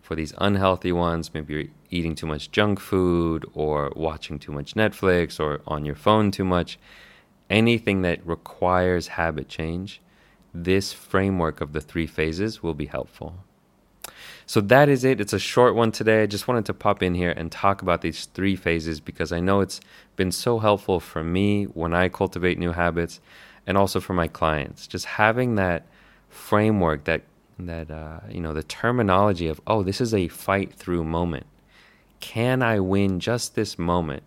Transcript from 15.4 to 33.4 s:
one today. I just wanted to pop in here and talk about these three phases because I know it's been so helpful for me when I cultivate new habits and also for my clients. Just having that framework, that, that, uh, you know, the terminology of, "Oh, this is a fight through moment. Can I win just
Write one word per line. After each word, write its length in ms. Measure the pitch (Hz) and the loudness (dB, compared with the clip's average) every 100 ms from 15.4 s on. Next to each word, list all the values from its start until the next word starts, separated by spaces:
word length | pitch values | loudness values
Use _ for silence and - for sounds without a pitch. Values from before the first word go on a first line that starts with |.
| - - 123 | 0 4 6
one 180 | 104 113 | 6 2
today. 300 | 110 110 110 | 2 4 4
I 40 | 107 | 4
just 200 | 101 - | 0 -2
wanted 200 | 123 101 | -2 -2
to 80 | |
pop 280 | 95 107 101 | -2 0 2
in 120 | 92 | 0
here 160 | 87 87 | 0 0
and 200 | - 82 | -2 -6
talk 300 | - 98 98 | -2 0 0
about 220 | 90 87 | 0 0
these 240 | 87 78 - | 0 -6 -12
three 300 | - 98 92 | -2 -2 0
phases 440 | 87 85 80 78 | 0 -2 -2 -8
because 320 | - - 82 | -10 -8 -4
I 80 | 85 | -2
know 200 | 90 98 | 2 2
it's 200 | 95 - - - - - | 0 -6 -16 -20 -20 -4
been 160 | 92 | -2
so 260 | - - 117 | -2 0 2
helpful 420 | 107 101 - 90 | 2 2 2 -2
for 240 | - 80 | -2 -6
me 400 | 82 90 101 104 | -2 0 2 0
when 300 | 101 - 82 | -2 -4 0
I 140 | 85 90 | 2 0
cultivate 500 | - 95 90 90 85 | 0 -4 0 -2 0
new 140 | 85 | -2
habits 480 | 85 85 85 85 - _ - - - - | 0 0 0 -4 -8 _ -20 -20 -18 -2
and 120 | 95 | 2
also 200 | 98 95 | 2 0
for 120 | - | -2
my 160 | 92 80 | 0 0
clients. 580 | - 80 78 67 - - | -2 -2 -2 -4 -12 -12
Just 200 | - - | -10 -8
having 480 | - 107 113 127 | 2 2 2 0
that 320 | 107 92 85 - _ _ _ _ | 2 2 0 -6 _ _ _ _
framework, 760 | - - 104 107 107 85 76 | -20 0 2 4 4 2 0
that, 180 | 76 80 - _ _ - | -2 -4 -4 _ _ -14
that, 320 | 90 82 80 | -10 -10 -10
uh, 300 | 78 78 80 98 | -12 -12 -14 -12
you 120 | 90 | -8
know, 120 | 80 | -6
the 100 | 78 | -6
terminology 840 | 78 - 117 123 107 92 104 90 82 | -8 -4 -2 0 4 6 4 2 -2
of, 120 | 80 - | -6 -2
"Oh, 160 | 110 | 0
this 180 | 92 98 | 0 -2
is 120 | 123 | 0
a 160 | 107 85 | 2 0
fight 460 | - - 98 95 | -4 -2 -2 -2
through 300 | - - 87 | -8 -4 -2
moment. 420 | 80 82 87 71 - _ _ _ _ _ _ _ | 0 -2 -2 -4 -10 _ _ _ _ _ _ _
Can 420 | - 110 120 127 | -10 -2 0 2
I 180 | 120 110 | 2 2
win 400 | 92 98 98 92 | 2 2 2 0
just 340 | 98 120 | -2 -4